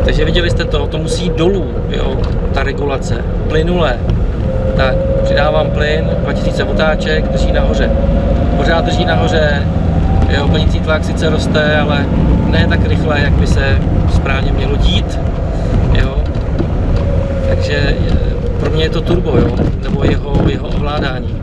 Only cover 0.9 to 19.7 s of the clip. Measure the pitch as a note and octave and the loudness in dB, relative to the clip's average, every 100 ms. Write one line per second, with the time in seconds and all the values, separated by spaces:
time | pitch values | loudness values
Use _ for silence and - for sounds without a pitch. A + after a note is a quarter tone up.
0.9 | D#3 E3 D#3+ F3+ D3+ E3 G3 - - - | -4 -4 -2 -2 0 0 0 -2 -4 -4
1.9 | - C3+ - - - - C#3+ C#3 C#3 C#3+ | -4 -2 -2 -2 -2 -2 -2 -2 -2 -4
2.9 | C3 - - - - - D#3 E3+ F3 D3+ | -4 -4 -4 -2 -2 0 0 0 0 0
3.9 | A#2+ - - - - - - - C3+ C3 | 0 -2 0 0 -2 -2 0 0 0 0
4.9 | - - - E3+ - D3 D3+ D3+ - D3+ | 0 0 0 0 0 2 0 0 0 0
5.9 | D#3 E3 E3 E3 E3+ - - C3+ C#3 D#3 | 0 -2 -2 -2 -2 -2 -2 -2 0 0
6.9 | D3+ D#3 D3+ C3+ C3 - C#3 C#3 - - | 0 0 -2 0 0 2 2 2 0 0
7.9 | - - - - - - E3 E3 E3 E3 | 2 2 2 2 0 2 0 2 0 0
8.9 | E3 - D#3 - D#3 D3+ D3 - - - | 0 0 0 2 2 0 0 0 0 0
9.9 | - - - - - G2 - - - - | 0 2 2 2 2 2 2 2 0 0
10.9 | - - - D#3+ - - B2 D3 D3+ D3 | -2 -2 -2 0 0 0 0 2 0 0
11.9 | - - - - - - E3 E3 E3 D#3+ | 0 0 2 2 2 2 2 2 2 2
12.9 | D#3+ D#3 D3 - - - - C3 C3 - | 0 0 0 2 2 2 2 2 2 2
13.9 | - - - C#3 C3+ C3+ - C3+ C#3+ - | 2 2 2 0 0 0 0 0 2 2
14.9 | G3 - - - - - - - - - | 2 0 -2 -2 -2 -2 -2 0 0 2
15.9 | - - C#3+ - - - - - - - | 2 2 0 -2 -2 -2 -2 0 0 0
16.9 | - - - - - - - - C#3+ D3 | 0 2 0 0 -2 0 0 0 0 0
17.9 | D3 - - - - - - E3 D#3+ D#3+ | 0 0 2 0 -2 -2 -2 0 0 0
18.9 | E3 - F3 D#3+ D#3 - - - | 0 0 0 2 2 2 0 0